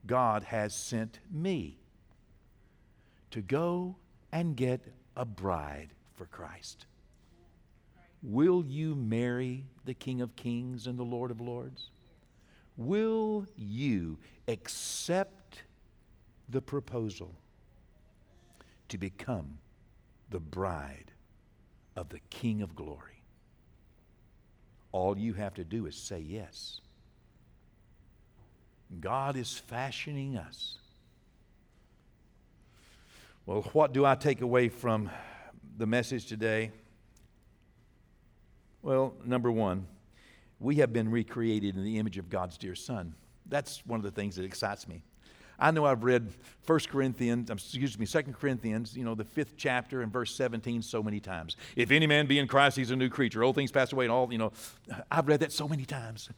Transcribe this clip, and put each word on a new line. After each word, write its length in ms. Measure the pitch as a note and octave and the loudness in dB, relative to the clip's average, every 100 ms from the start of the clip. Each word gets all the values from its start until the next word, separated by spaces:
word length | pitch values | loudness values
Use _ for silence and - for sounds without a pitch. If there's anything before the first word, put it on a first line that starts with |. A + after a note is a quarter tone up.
| G2+ | 2
God 380 | B2 B2 G#2+ | 4 4 2
has 300 | G2+ A2+ G#2 | 0 -2 -2
sent 460 | - - A#2 A2 - - | -4 -4 -4 -4 -8 -10
me 480 | D#3+ F3 E3+ D#2+ - - _ - - _ - _ _ _ _ _ _ _ _ - | -4 -2 -2 -4 -10 -20 _ -20 -20 _ -20 _ _ _ _ _ _ _ _ -12
to 100 | A2+ | -10
go 560 | F#2+ C3+ E3+ F3+ F3+ F#3 _ - - | -2 0 2 0 -4 -8 _ -20 -6
and 240 | D#3+ E3+ C3 | -2 0 2
get 260 | B2+ B2 - - - - | 2 0 -4 -20 -16 -8
a 80 | B2 | -8
bride 640 | G2 F#2+ F2 D2 C#2+ D2+ - _ - | -4 -2 -2 -4 -10 -14 -20 _ -18
for 100 | F2 | -16
Christ. 600 | - D#2+ E2+ - - - - - - - - - - _ - _ - - - | -14 -14 -14 -18 -18 -20 -20 -20 -20 -20 -20 -20 -20 _ -20 _ -20 -20 -16
Will 420 | B2+ A2 E3 F3+ D3+ | -2 4 6 6 2
you 300 | C#3 D#3+ D3 | -2 -2 -2
marry 680 | A2+ A2+ B2 B2 B2+ B2+ C3+ - C3 | 0 2 2 0 -2 -6 -10 -14 -12
the 80 | |
King 280 | B2+ - B2+ | -8 -6 -4
of 140 | B2 - | -4 -6
Kings 520 | A#2+ A#2+ B2+ B2+ B2 | -4 -4 -4 -8 -8
and 100 | B2 | -6
the 60 | |
Lord 260 | A#2+ A#2+ B2 | -4 -4 -4
of 120 | A2+ | -6
Lords? 500 | A#2+ A#2+ B2+ B2+ - - - - _ _ - - - - | -8 -8 -10 -12 -16 -18 -20 -20 _ _ -20 -20 -20 -8
Will 680 | A#2 G3+ A3 A3 G#3+ G#3+ G3 - | 0 2 2 2 0 -2 -4 -10
you 600 | G#2+ A2 C#3 G#2 E2 D#2 - - - | -8 -2 2 2 0 -8 -14 -12 -6
accept 1160 | A2 - - - - - F3+ F#3+ - - - - _ - _ _ - - - - | -6 -6 -10 -8 -8 -2 0 -2 -8 -20 -20 -20 _ -20 _ _ -20 -20 -20 -6
the 120 | B2+ | -6
proposal 760 | B2+ C#3+ - A#2+ A2 F#2+ F2+ E2+ _ _ - - - - - _ - - - - - - _ | -2 -6 -4 -4 -4 -6 -14 -16 _ _ -20 -20 -20 -20 -20 _ -20 -20 -20 -20 -20 -20 _
to 80 | G2 | -8
become 600 | F#2+ - - A2 C#2+ D2+ - - - - _ - - | -8 -8 -6 -4 -6 -14 -20 -20 -20 -20 _ -20 -10
the 100 | F#2 | -10
bride 720 | D#2+ E2 F#2+ E2 C#2 C#2 - - _ - _ _ - - _ - | -8 -4 -2 -2 -8 -14 -20 -20 _ -20 _ _ -20 -20 _ -12
of 140 | F2 | -12
the 100 | F2+ - | -14 -16
King 320 | - A#2 G#2+ | -6 -2 -2
of 140 | G2 D2+ | -4 -8
Glory? 480 | D2 C#2+ - - - - _ _ - - - - _ _ - _ _ _ - - - | -12 -12 -18 -20 -20 -20 _ _ -20 -20 -20 -20 _ _ -20 _ _ _ -20 -20 -6
All 260 | F#2+ F#2 G2+ | -2 0 0
you 160 | A2+ | -2
have 200 | G2 G2+ F#2 | -4 -6 -6
to 80 | |
do 220 | E2 A2 F2+ | -8 -6 -6
is 100 | - | -10
say 240 | - F#2+ | -10 -10
yes. 640 | D#2 G#2 F2 - - - - _ - _ _ _ - - - _ _ - - _ _ _ - _ _ _ _ F2+ | -10 -10 -12 -16 -16 -16 -18 _ -20 _ _ _ -20 -20 -20 _ _ -20 -20 _ _ _ -20 _ _ _ _ -10
God 360 | F#2+ B2+ C#3 C3+ | -2 0 0 -2
is 220 | A#2 - | -4 -8
fashioning 800 | - A#2+ C3+ A#2+ - C#3+ C3+ B2 | -8 -6 -6 -6 -6 -6 -4 -6
us. 420 | D#2 - - - _ - - _ _ _ _ _ _ _ - _ _ _ _ _ _ _ - - - - - - - - - | -8 -10 -10 -10 _ -20 -20 _ _ _ _ _ _ _ -20 _ _ _ _ _ _ _ -20 -20 -20 -20 -20 -20 -20 -18 -4
Well, 160 | G2 - | -2 2
what 200 | D#3 D3 | 6 6
do 120 | C3 C#3 | 8 6
I 100 | C3+ | 6
take 260 | D3+ C#3 | 4 2
away 280 | B2 B2 B2 | 4 6 4
from 400 | - A#2+ A2 G2+ - - - - - - - | 2 0 2 0 -8 -14 -18 -20 -20 -18 -4
the 80 | A2 | 2
message 400 | A#2+ A#2 B2+ - | 2 2 -4 -4
today? 460 | A2 A2+ A2 A2 - - - - - - _ - _ _ - _ _ _ _ _ _ - - _ _ | -2 2 2 0 -6 -20 -20 -20 -20 -20 _ -20 _ _ -20 _ _ _ _ _ _ -20 -20 _ _
Well, 320 | - C3 C3 - A#2+ | 0 2 2 -2 -2
number 260 | B2 A#2+ | 2 4
one, 360 | A2+ G#2 F#2 F2+ - - - - - - _ | 4 2 2 -4 -14 -20 -20 -20 -20 -20 _
we 160 | A#2+ D3 | 0 4
have 180 | B2+ | 4
been 180 | A#2 A2 | 4 2
recreated 640 | A#2 A2 B2 A#2 G#2+ G2+ F#2+ | 2 0 0 2 2 0 -2
in 80 | |
the 160 | G2 A2 | -2 0
image 180 | G#2+ F#2 | -2 -4
of 120 | F2 | -4
God's 280 | F#2 F2+ D#2 | -4 -4 -6
dear 180 | G2 F2+ | -10 -10
Son. 380 | - A#2+ E2+ D#2+ - - - | -8 -6 -6 -12 -20 -20 -4
That's 380 | C#3+ C#3+ - - | -4 -4 -12 -6
one 140 | A#2 | -4
of 40 | |
the 80 | G2+ | -4
things 260 | G2 G2+ F#2 | -4 -4 -4
that 80 | F#2+ | -8
excites 420 | - G#2 G2+ - | -4 -4 -4 -10
me. 160 | E2+ - - - - - - | -16 -18 -20 -20 -20 -20 2
I 120 | D3 | 4
know 140 | D#3+ D3 | 6 4
I've 180 | B2+ | 4
read 280 | A#2+ B2 A2 - - - | 6 4 4 -10 -20 -16
First 260 | - D#3+ - | 2 4 4
Corinthians, 640 | C#3 C3+ A#2 A#2+ A#2 A#2 | 2 2 2 2 2 0
um, 60 | G#2 | -6
excuse 420 | - C3 C3+ G#2 | -6 -2 -2 -2
me, 60 | A2 | 2
Second 300 | D#3+ C#3+ A#2 | 2 0 -2
Corinthians, 600 | C#3+ B2 A2 A2 A2+ B2+ | -2 0 -2 -2 -4 -6
you 80 | |
know, 120 | A#2+ A2 | -4 -4
the 100 | A2 | -4
fifth 300 | - C#3+ - | -2 -4 -2
chapter 440 | D3 B2+ A#2+ C3 | 0 0 -2 -4
and 120 | A2+ | -2
verse 200 | A#2 A#2 | -2 -4
seventeen 480 | - B2+ A2+ A#2+ A#2 | 0 0 0 -2 -2
so 220 | A2 A#2 | -2 -2
many 160 | G#2+ G#2 | 0 -2
times. 380 | G2 F2+ D#2+ - - - | -4 -8 -6 -10 -8 0
"If 160 | A#2+ | 6
any 160 | C#3+ D#3 | 8 8
man 200 | D3 C#3+ | 6 6
be 120 | C#3+ | 4
in 80 | C3+ | 6
Christ, 300 | C3+ C#3+ C3+ | 8 6 6
he's 140 | B2 | 0
a 40 | C3 | 2
new 140 | B2+ | 2
creature. 340 | B2 B2 G#2+ | 4 2 4
Old 120 | A#2+ C#3 | 4 4
things 160 | C3+ | 2
pass 200 | C#3 B2+ | 2 2
away," 140 | C3+ B2 | 2 4
and 60 | |
all, 200 | A#2+ B2+ | 4 2
you 60 | A#2 | 2
know, 160 | A2 - - - - - - | -2 -2 -18 -18 -12 -12 0
I've 160 | D3+ C#3+ | 2 6
read 140 | D3 | 4
that 100 | D3 | 4
so 160 | - D3 | 0 -2
many 160 | D3+ | -2
times. 460 | C3 C#3+ A2+ A2 - | -2 -6 -6 -12 -14